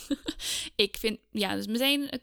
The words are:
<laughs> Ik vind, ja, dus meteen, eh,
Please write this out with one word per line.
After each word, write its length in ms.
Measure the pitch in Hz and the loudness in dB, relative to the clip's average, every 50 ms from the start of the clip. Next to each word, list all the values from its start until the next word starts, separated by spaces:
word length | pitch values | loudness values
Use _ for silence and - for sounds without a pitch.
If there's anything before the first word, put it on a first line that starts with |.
| - - 277 - - - - | -4 -4 -4 -4 -4 -6 -8
<laughs> 420 | - - - - - - - - | -4 -4 -4 -2 -2 -4 -2 0
Ik 220 | - 208 - - - | 2 2 2 0 0
vind, 200 | - 220 208 - _ _ | -2 -2 -2 -4 _ _
ja, 240 | - 220 196 190 202 | -2 0 0 2 0
dus 120 | 196 202 | 0 -2
meteen, 440 | 202 220 233 262 277 285 285 285 277 | -2 0 2 4 4 4 2 0 -2
eh, 80 | - 247 | -6 -8